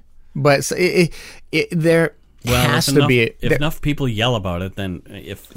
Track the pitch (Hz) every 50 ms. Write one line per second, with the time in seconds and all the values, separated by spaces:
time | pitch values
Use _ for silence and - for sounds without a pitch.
0 | - _ - - - - - - 135 147 139 139 135 - - - 180 180 - 170
1 | 175 156 - - - - - - - - - 160 151 - - 170 156 165 165 165
2 | 165 156 - _ _ _ _ - - 117 120 123 123 - 143 160 - - 139 147
3 | 143 - 131 120 113 113 - - - 120 147 135 147 156 - - - 156 147 147
4 | 143 127 110 101 110 123 123 110 95 95 87 87 92 95 90 - 98 92 90 78
5 | - - 101 98 - - 101 - - - -